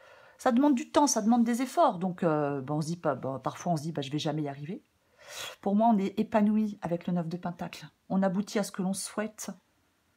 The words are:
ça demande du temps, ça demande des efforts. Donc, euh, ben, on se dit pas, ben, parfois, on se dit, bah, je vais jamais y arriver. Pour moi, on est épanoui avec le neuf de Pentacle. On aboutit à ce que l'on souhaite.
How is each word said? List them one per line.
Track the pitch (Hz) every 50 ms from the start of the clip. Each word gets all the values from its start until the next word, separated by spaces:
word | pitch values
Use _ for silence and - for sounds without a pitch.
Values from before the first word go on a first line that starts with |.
| - - - - - - - -
ça | - 254
demande | 240 247 285 294 277
du | 240 - -
temps, | - 320 294 277
ça | - 226
demande | 202 220 240 240
des | 233 233 240 233
efforts. | 269 262 - 349 330 269 - 170
Donc, | 180 190 175 -
euh, | 190 165 156 151 147 143 143 139
ben, | 131 135 151
on | 151
se | 156
dit | 151 170
pas, | 170 - 160 135
ben, | 123 - 131 135 131
parfois, | - 151 147 - - 175
on | 170
se | 151
dit, | 147 170
bah, | 151 147
je | 135 135
vais | 139 151
jamais | 147 160 147 156
y | 151 143
arriver. | 139 139 147 147 208 302 _ _ _ _ _ _ _ _ - - - - - - - -
Pour | - 196 196
moi, | 208 226 233
on | 226 190
est | 190 202 - -
épanoui | 214 - - 214 208 214 214 214 220 208 202 -
avec | - 165 170 175 - -
le | 175
neuf | 180 165
de | 160 170
Pentacle. | 175 - 175 175 - 175 170 - - - 147 _ _ _ -
On | - 190
aboutit | 190 196 180 202 202 - - 208
à |
ce | 196 196
que | - -
l'on | 180 185
souhaite. | 196 - - - - - 214 220 - - - - 185 - _ _ _ _ _ _ _ _ _ _ _